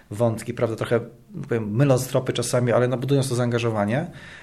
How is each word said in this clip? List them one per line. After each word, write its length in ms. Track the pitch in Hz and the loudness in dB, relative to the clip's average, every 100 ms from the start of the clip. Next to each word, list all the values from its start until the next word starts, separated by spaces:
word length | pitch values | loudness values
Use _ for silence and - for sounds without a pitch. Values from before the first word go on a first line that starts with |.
| - | -12
wątki, 440 | 104 120 107 - | 0 0 0 -6
prawda, 220 | 120 117 107 | -2 -2 -2
trochę, 240 | 117 117 - - - 185 139 | 0 -2 -2 -16 -16 -12 -4
powiem, 220 | 117 107 | -4 -2
myląc 360 | 107 143 127 - | 2 4 4 2
tropy 260 | 131 127 | -2 0
czasami, 400 | 123 113 127 123 | -2 0 0 4
ale 160 | 110 123 | 4 2
no, 80 | 127 | 0
budując 320 | 131 139 131 | 2 2 2
to 60 | |
zaangażowanie. 760 | 120 120 120 117 110 101 127 175 - - - | 0 0 0 0 0 0 0 -2 -10 -18 -20